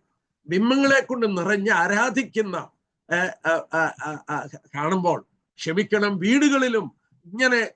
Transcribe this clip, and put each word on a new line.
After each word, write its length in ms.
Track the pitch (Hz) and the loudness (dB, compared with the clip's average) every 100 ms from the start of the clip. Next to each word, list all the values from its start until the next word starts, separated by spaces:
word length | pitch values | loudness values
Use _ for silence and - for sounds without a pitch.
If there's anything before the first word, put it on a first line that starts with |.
| _ _ _ _ 147 | _ _ _ _ -4
ബിംബങ്ങളെ 540 | 185 233 269 277 269 | 0 2 4 4 2
കൊണ്ട് 360 | - 247 220 180 | 0 -2 -2 0
നിറഞ്ഞ് 340 | 180 208 202 | 0 0 2
ആരാധിക്കുന്ന, 960 | 180 180 202 247 240 220 220 208 170 123 _ _ _ - | 2 2 0 0 -2 -4 -4 -4 -6 -10 _ _ _ -6
ഏ, 20 | 170 185 - 160 | -2 -4 -4 -2
ആ, 180 | 165 - | -2 0
ആ, 60 | 160 160 - | 0 0 -2
ആ, 200 | 147 143 - | -10 -10 -8
ആ, 180 | 147 143 139 _ 143 | -8 -8 -16 _ -4
കാണുമ്പോൾ, 500 | 156 190 175 131 - _ _ - | -2 0 0 -2 -6 _ _ -10
ക്ഷമിക്കണം, 600 | 160 175 202 208 208 196 | -4 -2 0 0 0 0
വീടുകളിലും 880 | 190 277 294 269 254 220 156 - _ _ 170 | 2 4 4 2 2 0 -4 -12 _ _ -10
ഇങ്ങനെ 460 | 214 262 240 214 | 0 2 2 -2